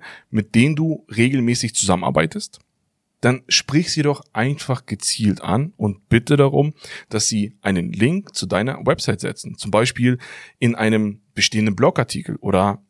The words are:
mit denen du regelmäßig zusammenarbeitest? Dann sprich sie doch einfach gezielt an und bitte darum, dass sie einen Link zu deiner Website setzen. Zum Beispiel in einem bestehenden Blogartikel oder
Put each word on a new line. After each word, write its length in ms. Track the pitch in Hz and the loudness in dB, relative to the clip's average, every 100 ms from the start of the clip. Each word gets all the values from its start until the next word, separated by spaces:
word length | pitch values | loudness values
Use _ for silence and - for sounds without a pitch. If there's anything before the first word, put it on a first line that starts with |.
| - - _ | -2 -20 _
mit 240 | 110 - | -4 2
denen 220 | 113 139 151 | 4 4 2
du 280 | 160 156 - | -2 -4 -4
regelmäßig 680 | 107 123 135 120 120 117 | 0 2 2 0 0 -2
zusammenarbeitest? 840 | - 98 90 87 76 82 - - - _ _ _ _ _ _ | -2 0 0 0 0 0 -4 -12 -16 _ _ _ _ _ _
Dann 220 | 123 127 - | 0 0 0
sprich 420 | - - 147 170 | -2 0 0 0
sie 120 | 156 | 0
doch 200 | 147 139 - | 0 -2 -4
einfach 540 | 107 127 143 - 120 - | -2 -2 -2 -4 -6 -6
gezielt 540 | 101 - - 107 - | -6 -4 0 0 0
an 320 | - 107 156 - | 0 -2 -2 -4
und 320 | 104 95 - | -6 -6 0
bitte 280 | 117 - 143 | 0 4 4
darum, 380 | 139 143 147 - - - - | 4 2 0 -2 -14 -18 -8
dass 180 | 107 - | -4 -2
sie 300 | 110 101 - | 0 -2 -4
einen 280 | 101 92 87 | -2 0 -2
Link 440 | 98 120 190 - - | 0 0 0 -6 -8
zu 100 | 95 | -4
deiner 400 | 95 120 - - | -2 -2 -2 -2
Website 340 | - - - | 0 -2 -4
setzen. 360 | - - - - | -6 -8 -12 -12
Zum 140 | 104 | 0
Beispiel 480 | 104 123 - 123 123 - - - _ | 2 2 2 0 0 -6 -20 -20 _
in 160 | 120 | 0
einem 480 | 113 110 110 104 104 _ | 2 2 2 0 -4 _
bestehenden 400 | - - 110 107 | -4 -2 0 0
Blogartikel 600 | 98 143 - 120 - - - | 2 2 2 -2 -6 -8 -8
oder 460 | 101 95 101 104 | 0 2 2 -2